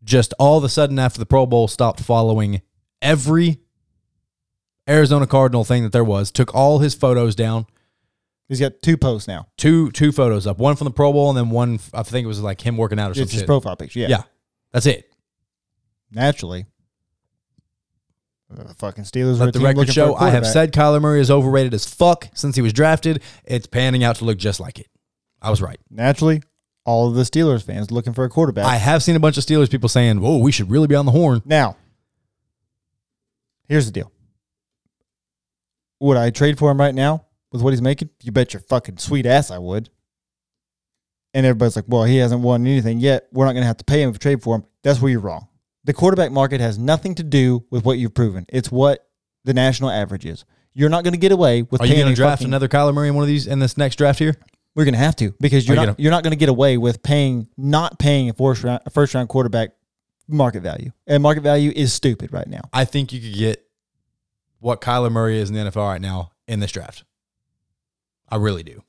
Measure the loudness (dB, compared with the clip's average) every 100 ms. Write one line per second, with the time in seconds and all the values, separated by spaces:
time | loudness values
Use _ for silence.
0 | 2 2 2 2 4 4 2 0 0 0
1 | -2 -4 0 2 4 2 0 0 -2 -2
2 | -2 0 2 0 -2 -4 _ _ _ _
3 | -2 0 2 2 2 -2 _ _ _ _
4 | _ _ _ _ _ _ _ _ 0 2
5 | 4 2 2 4 4 2 0 0 0 0
6 | 2 0 -2 -2 0 2 4 4 2 0
7 | 0 2 0 0 -2 -2 -6 _ _ _
8 | _ _ _ _ _ -4 -4 -2 0 2
9 | 2 -2 -8 -12 -14 -2 2 4 2 0
10 | 0 2 0 0 -4 0 0 0 -4 0
11 | 2 2 2 0 -2 -2 -2 -4 -8 -12
12 | -6 -6 -6 -8 -8 -6 -6 -2 -2 -2
13 | -4 -4 -4 -4 0 0 0 -12 -12 -6
14 | -2 -2 -4 _ _ _ _ -2 0 -2
15 | _ _ _ _ _ _ _ _ _ _
16 | _ -4 -2 -2 -8 -12 -14 _ _ _
17 | _ _ _ _ _ _ _ _ _ _
18 | _ _ _ _ _ -20 -20 -12 -12 -12
19 | -10 -4 0 2 0 2 2 2 2 2
20 | 2 2 2 2 2 0 2 2 2 2
21 | 2 2 4 4 4 2 0 -4 -8 0
22 | 2 2 -4 -8 -4 0 0 2 2 2
23 | -2 -4 -8 -20 -6 -6 -4 -2 0 0
24 | 0 0 -4 -2 -4 -6 -10 -16 -20 _
25 | _ _ _ _ -2 -2 -2 -10 _ -4
26 | -2 2 0 0 -6 _ _ _ -2 0
27 | 0 0 -2 0 0 0 -4 -10 -6 -6
28 | -6 -6 -4 0 -2 0 -2 0 2 0
29 | 2 2 2 0 0 2 2 0 0 2
30 | 2 2 2 2 2 0 0 2 4 2
31 | 4 4 4 0 0 0 0 -4 _ _
32 | _ _ _ _ _ _ _ _ _ _
33 | _ _ _ _ _ _ _ 0 0 -6
34 | -12 _ _ _ _ _ _ _ _ _
35 | _ _ _ _ _ _ _ _ _ _
36 | 2 2 2 0 0 2 0 2 0 0
37 | -2 -2 _ _ _ -2 0 0 0 -2
38 | -6 _ -4 -2 -2 -6 -4 -4 -4 -14
39 | -6 -2 2 2 0 -8 -8 -8 -10 _
40 | _ _ _ _ _ _ _ _ _ _
41 | _ _ _ 0 2 2 0 -2 -2 0
42 | 2 2 2 0 0 0 0 0 0 0
43 | 0 0 _ 0 0 2 -2 -2 -2 0
44 | 0 -2 -2 -2 -2 -6 -6 _ -2 0
45 | 0 0 -4 -10 -16 _ _ _ -6 0
46 | 2 2 0 0 0 0 -2 -2 -2 -2
47 | -2 -8 0 2 2 0 -4 -4 -2 -2
48 | -2 -2 -2 -4 -8 -8 -4 0 2 0
49 | _ _ _ _ -2 0 2 0 -4 -4
50 | -4 -8 -10 -14 -18 _ _ -2 0 2
51 | -2 0 2 4 4 2 0 0 2 4
52 | 4 2 2 0 -2 -2 0 2 2 0
53 | 0 0 0 -2 -2 -2 -2 0 -4 2
54 | 0 2 0 -2 _ _ _ 0 0 2
55 | 0 0 -4 -2 2 2 4 2 2 0
56 | 2 2 0 0 2 4 2 2 0 -2
57 | -2 0 0 -2 -6 -6 0 0 -2 -2
58 | 0 2 0 0 -2 0 -4 -6 -4 0
59 | 0 0 -4 -2 0 -2 -4 _ _ _
60 | _ _ -6 0 0 -2 -8 -10 -12 -16
61 | -2 2 2 2 2 2 0 0 -4 0
62 | -2 -4 -8 -12 -12 -14 -8 -4 -2 -4
63 | -6 -10 -12 -4 -4 -4 _ _ _ _
64 | _ _ _ _ _ _ -6 -6 -2 -2
65 | -2 -2 -2 -2 -4 -6 -6 -6 -6 -6
66 | -8 -8 -10 _ -10 -6 -6 -8 -16 -20
67 | _ _ _ _ _ _ _ _ _ _
68 | _ _ _ -4 -4 -4 -10 -20